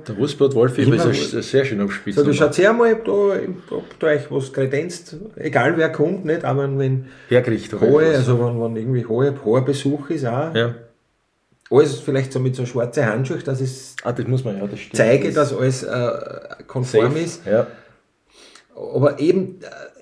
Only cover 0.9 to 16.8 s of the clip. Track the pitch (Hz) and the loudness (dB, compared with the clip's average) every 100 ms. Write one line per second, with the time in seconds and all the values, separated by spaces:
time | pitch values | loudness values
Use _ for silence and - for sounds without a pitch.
0.9 | 113 120 - - 117 104 131 135 104 101 | 4 4 0 -2 -4 -2 0 0 0 -4
1.9 | - - 101 143 131 147 156 190 233 233 | -4 -4 0 2 4 2 4 4 4 4
2.9 | 220 196 202 202 190 - 180 - - - | 2 0 0 2 0 -4 -10 -10 -12 -12
3.9 | - 160 147 - 139 131 - 131 139 170 | -4 0 0 -2 -4 -4 -2 -2 -2 -4
4.9 | - - 156 214 - 156 131 127 165 160 | -10 -16 -16 -16 -10 -2 2 2 2 0
5.9 | - 151 190 156 165 143 131 139 135 135 | 0 0 0 -2 -2 0 -2 0 0 0
6.9 | 131 131 - - 120 123 107 - 104 110 | 0 -4 -14 0 2 2 -2 -4 0 4
7.9 | 147 160 147 123 120 120 117 117 113 117 | 6 6 4 2 2 2 -2 -4 -4 -2
8.9 | 127 110 113 143 131 107 120 131 135 139 | -2 0 0 0 0 0 2 2 0 -2
9.9 | 147 - 160 123 123 160 156 117 120 - | -2 -4 -4 -2 -2 -2 0 -2 -4 -14
10.9 | _ _ _ _ _ _ _ - 127 151 | _ _ _ _ _ _ _ 2 4 4
11.9 | 131 - 135 131 131 127 127 123 127 120 | 2 -2 -2 -2 -2 -2 -2 -4 -4 -2
12.9 | - 120 107 131 165 - 131 131 - - | 0 0 0 -2 -4 -4 -4 -4 -6 -14
13.9 | - - 120 113 127 123 98 101 98 - | -10 -6 -4 -2 -4 -4 -6 -8 -10 -6
14.9 | - 110 135 - 156 139 101 131 131 - | 2 4 4 2 0 0 0 -2 -2 -4
15.9 | 123 120 - - - - - - 131 | -4 -4 -4 -8 -14 -16 -20 -10 -8